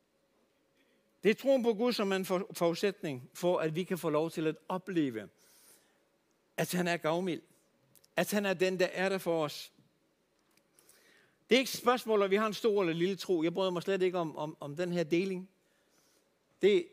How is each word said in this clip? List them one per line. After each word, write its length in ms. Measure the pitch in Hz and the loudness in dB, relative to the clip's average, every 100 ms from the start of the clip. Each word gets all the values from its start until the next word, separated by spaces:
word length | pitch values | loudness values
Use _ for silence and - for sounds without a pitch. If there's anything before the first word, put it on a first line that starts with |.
| _ _ _ _ _ _ _ _ _ _ _ _ | _ _ _ _ _ _ _ _ _ _ _ _
Det 80 | 190 | 2
er 40 | |
troen 280 | 220 262 269 | 2 2 2
på 120 | 233 | 2
Gud, 180 | 202 247 | 2 0
som 200 | 233 196 | 0 0
er 40 | 190 | 0
en 80 | |
for-, 240 | 190 180 196 | 0 -2 -4
forudsætning 800 | 170 170 170 202 190 165 127 131 | -2 0 0 -2 -2 -6 -8 -10
for, 240 | - 175 180 | -2 0 0
at 160 | 160 | 0
vi 100 | 156 | -2
kan 140 | 180 185 | -4 -4
få 120 | 165 | 0
lov 200 | 151 165 | 0 0
til 160 | 170 160 | -2 -4
at 100 | 156 - | -4 -6
opleve, 600 | 185 208 170 139 110 95 _ _ _ - - _ _ _ _ _ _ _ - | -6 -2 0 0 -2 -10 _ _ _ -20 -20 _ _ _ _ _ _ _ -6
at 160 | 160 | -4
han 160 | 180 175 | -2 0
er 80 | 170 | 0
gavmild. 460 | 156 170 185 147 - _ _ _ _ - _ - | 0 0 -2 -6 -10 _ _ _ _ -20 _ -4
At 140 | 180 | 0
han 160 | 208 202 | 0 0
er 80 | |
den, 260 | 175 185 185 | 0 0 2
der 60 | 180 | 0
er 220 | 160 190 | 0 -2
der 100 | 190 | -2
for 260 | 180 165 | -2 -2
os. 280 | 147 - - - _ _ _ _ _ _ _ _ _ _ _ - _ _ _ _ _ | -2 -6 -14 -20 _ _ _ _ _ _ _ _ _ _ _ -20 _ _ _ _ _
Det 40 | 240 | 4
er 20 | |
ikke 100 | 254 | 4
et 80 | - | 0
spørgsmål, 440 | 233 247 226 214 | 0 0 2 2
om 80 | 196 | 2
vi 60 | 196 | 2
har 100 | 220 | 0
en 80 | |
stor 280 | 180 233 202 | 0 0 2
eller 120 | 175 | 0
lille 220 | 165 180 190 | 0 0 -2
tro. 260 | - 170 | 0 0
Jeg 120 | 165 | 2
bryder 160 | 175 190 | 0 -2
mig 120 | 175 | -2
slet 200 | 196 196 | -2 0
ikke 160 | 185 180 | 0 0
om, 180 | 160 143 | -4 -6
om, 200 | 151 - | -8 -8
om 160 | 143 147 | -12 -6
den 160 | 180 | -2
her 120 | 175 | -2
deling. 460 | 160 170 196 180 185 _ _ _ _ _ _ _ _ _ _ _ | 0 0 0 -4 -10 _ _ _ _ _ _ _ _ _ _ _
Det 140 | 190 190 | 4 4
er 60 | - | 2